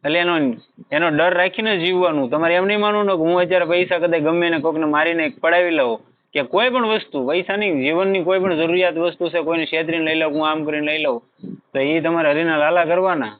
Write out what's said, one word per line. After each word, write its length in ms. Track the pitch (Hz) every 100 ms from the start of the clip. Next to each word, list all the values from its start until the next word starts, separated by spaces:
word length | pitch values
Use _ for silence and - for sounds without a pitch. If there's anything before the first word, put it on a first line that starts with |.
| 143
એટલે 140 | 165
એનો, 180 | 175 170 139 117 _ - -
એનો 180 | 151 170
ડર 240 | 151 170
રાખીને 440 | 175 180 - 220 196
જીવવાનું. 520 | 170 185 180 151 127
તમારે 260 | 151 165 175
એમ 100 | 190
નહીં 140 | 208
માનવું 260 | 208 208 202
ને 60 |
કે 60 | 185
હું 220 | 160 175
અત્યારે 260 | 180 180 165
પૈસા 320 | 175 180 175
કદાચ 240 | 170 165
ગમે 260 | 151 170 170
એને 120 | 165
કોકને 260 | 156 156 156
મારીને 480 | 147 160 170 156 -
પડાવી 300 | 160 175 175
લઉં, 280 | 160 127 113 - _ _
કે 80 | 147
કોઈ 280 | 135 185 240
પણ 180 | 247 226
વસ્તુ, 400 | 220 - 147 127
પૈસાની, 560 | 170 180 202 208 151
જીવનની 400 | 135 165 190 196
કોઈ 160 | 165 190
પણ 160 | 190 160
જરૂરિયાત 380 | 165 180 180
વસ્તુ 360 | 160 170 160 175
છે, 120 | 170
કોઈને 240 | 156 165 156
છેતરીને 400 | 160 165 165 160
લઈ 140 | 160
લઉં, 140 | 156
હું 160 | 147 156
આમ 160 | 156 151
કરીને 260 | 151 151
લઈ 120 | 156
લઉં, 180 | 151 120 _ _ 190 -
તો 240 | _ 135
ઈ 220 | 139 160
તમારે 300 | 156 170 156
હરીના 260 | 147 165 156
લાલા 280 | 147 175 165
કરવાના. 520 | 175 185 170 113 104